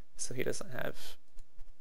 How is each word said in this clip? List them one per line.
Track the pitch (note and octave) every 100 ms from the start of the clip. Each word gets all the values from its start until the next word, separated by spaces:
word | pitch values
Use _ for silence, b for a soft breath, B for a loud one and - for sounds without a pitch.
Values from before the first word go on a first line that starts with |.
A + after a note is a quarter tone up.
| b -
so | -
he | C3
doesn't | - - -
have | - - - - - - - - - - -